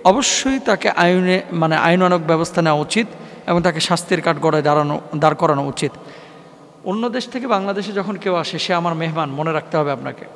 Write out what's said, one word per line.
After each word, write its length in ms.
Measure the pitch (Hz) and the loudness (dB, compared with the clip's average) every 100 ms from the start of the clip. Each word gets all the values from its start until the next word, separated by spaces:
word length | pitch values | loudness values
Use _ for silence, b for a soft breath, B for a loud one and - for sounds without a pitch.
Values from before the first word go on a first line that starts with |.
অবশ্যই 560 | 180 214 - - 262 269 | 4 4 2 0 0 -2
তাকে 300 | 262 196 - | 0 0 0
আইনে, 520 | - 175 180 185 185 - | 2 4 4 4 0 0
মানে, 240 | 170 160 156 | 0 2 4
আইনানুগ 460 | 151 175 185 180 | 4 4 4 2
ব্যবস্থা 400 | 160 160 165 - | 2 0 2 0
নেওয়া 200 | 165 151 | 2 2
উচিত 260 | 147 214 226 - B B B | 0 -2 -2 -6 B B B
এবং 140 | 175 | 2
তাকে 180 | 175 160 | 2 0
শাস্তির 420 | - 170 - 180 | 0 -2 0 -2
কাঠগড়ায় 420 | 165 147 160 156 | 0 0 2 2
দাঁড়ানো, 380 | 147 147 147 151 - 156 | 2 2 2 -2 -6 2
দাঁড় 200 | 156 151 | 2 2
করানো 320 | 165 143 139 | 2 2 -2
উচিত। 240 | 131 147 - B B B B B B B - | -4 -6 -6 B B B B B B B -14
অন্য 260 | - 202 240 | -6 -4 -2
দেশ 200 | 247 240 | -4 -6
থেকে 180 | 254 247 | -8 -2
বাংলাদেশে 440 | 202 196 196 196 | 0 0 -4 -4
যখন 240 | 202 185 190 | -4 -4 -4
কেউ 200 | 190 175 | -2 0
আসে, 240 | 156 165 | -2 -6
সে 140 | - | -2
আমার 220 | 180 170 165 | 0 0 -2
মেহমান, 340 | 165 156 151 | -4 -2 -4
মনে 220 | 139 160 | -2 -2
রাখতে 260 | 156 151 160 | -2 -2 -2
হবে 140 | 147 | 0
আপনাকে। 340 | 139 135 127 - | -2 -6 -12 -16